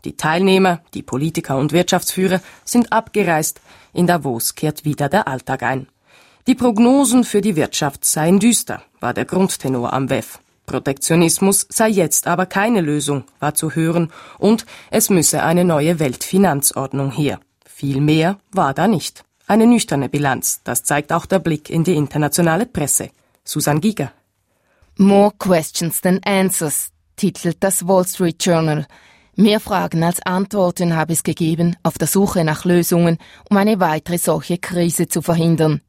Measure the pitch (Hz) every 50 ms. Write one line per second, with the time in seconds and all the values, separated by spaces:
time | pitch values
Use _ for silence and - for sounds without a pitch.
0 | - 135 - - - 156 160 175 190 196 190 190 190 185 175 165 _ _ - -
1 | - - - 127 147 165 - 165 160 - 139 131 135 151 147 175 180 - 190 175
2 | - - - 185 190 190 185 180 - - - - _ - - 240 240 - - 226
3 | 220 - - 208 196 175 165 156 156 - - - _ _ - - - _ _ 175
4 | 180 170 175 165 143 139 120 113 - - - - - 151 147 - - 151 139 -
5 | 143 139 - 202 - 151 135 127 - - 135 135 123 117 131 131 127 _ _ _
6 | _ _ _ _ _ _ _ _ _ - 262 - 240 247 214 214 233 240 262 277
7 | 285 226 233 254 233 - - 208 196 214 185 151 127 - - - 156 143 - -
8 | - - - 156 156 165 185 202 190 240 226 - - - 110 - - _ _ _
9 | - 120 120 - 123 - - 180 190 180 - - - 139 131 123 120 127 - 131
10 | 135 127 135 - - - - - _ _ _ _ _ - - 127 - 143 135 -
11 | - - 165 170 170 165 - - 190 196 202 - - _ - - 226 220 214 190
12 | 170 147 - - - - 175 170 190 - - 196 202 233 240 202 170 147 147 147
13 | 143 143 143 139 - _ _ _ - 147 147 - - 156 - 170 160 160 165 175
14 | 165 156 - - - - - - - 208 226 220 - - - - - _ - 226
15 | 220 - 202 175 147 - - 151 - 151 170 175 180 180 165 147 147 160 180 156
16 | 156 135 120 - - - - 190 202 180 147 143 - - - - 135 135 - 139
17 | 139 135 - 151 147 135 95 - _ _ _ _ _ _ - - - 139 135 135
18 | 147 147 156 160 160 175 196 196 _ _ - 190 165 139 135 - 165 214 220 156
19 | - - _ - _ _ _ _ _ - 196 220 220 233 240 226 - - 156 139
20 | 135 127 - 143 147 139 127 - - - - - _ - 120 - - - 151 147
21 | 151 - 165 170 - - 196 185 156 170 156 151 _ - - 165 160 180 185 151
22 | 147 139 - 151 151 143 - - 170 165 160 180 240 247 _ 175 147 - - -
23 | - - _ _ _ _ _ _ _ - - 151 - 160 147 156 160 220 214 -
24 | 143 123 _ _ _ _ _ _ _ _ _ _ _ _ _ _ _ _ _ -
25 | 190 196 202 202 202 208 - _ - 185 180 165 151 - - - 170 160 - -
26 | - 185 185 190 185 208 202 190 190 185 185 - 165 147 - - - - _ _
27 | _ _ _ - - 180 - - - 175 165 _ - 196 190 - 175 170 196 185
28 | 180 180 - - 185 170 160 _ - 190 170 165 160 156 151 151 147 _ _ _
29 | _ _ _ _ _ _ _ - 202 220 208 220 - - 208 180 175 165 - 165
30 | 165 170 175 - - 185 180 185 202 196 208 208 185 175 175 - 180 170 165 160
31 | 156 156 165 - - - 156 - 175 160 165 160 170 175 170 _ _ 165 - -
32 | 160 151 - 190 202 190 - 190 160 156 151 - - 180 175 175 170 - 180 170
33 | 170 170 170 160 - - - - _ _ 208 196 196 214 226 185 185 165 156 156
34 | _ - 175 175 - 185 156 160 - - 175 175 - - 175 175 170 175 - -
35 | 170 - - 175 151 - 165 165 165 170 165 151 160 156 151 147 _